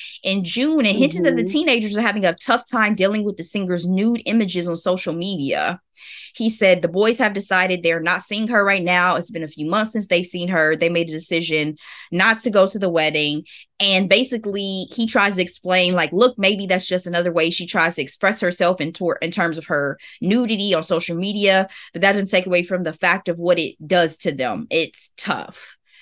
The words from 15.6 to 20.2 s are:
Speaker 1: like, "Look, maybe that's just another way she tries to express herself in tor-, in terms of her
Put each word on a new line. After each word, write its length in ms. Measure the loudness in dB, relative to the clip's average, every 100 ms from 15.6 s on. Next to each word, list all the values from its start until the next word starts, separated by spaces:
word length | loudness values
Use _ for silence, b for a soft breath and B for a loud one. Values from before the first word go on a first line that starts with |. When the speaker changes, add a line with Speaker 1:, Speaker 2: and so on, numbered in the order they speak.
| 0 2 2 2
Speaker 1:
like, 180 | 0
"Look, 240 | 4 2 4
maybe 300 | 0 0 0
that's 180 | -2 0
just 220 | -4 -2
another 260 | -2 0
way 160 | 2 0
she 160 | 0 -2
tries 300 | 2 2 0
to 60 |
express 380 | -6 0 0 2
herself 400 | -2 2 2 0
in 140 | -4
tor-, 240 | -4 -4 -2
in 100 | -4
terms 260 | -2 -2 -2
of 80 | -4
her 320 | -2 -2 -6 B B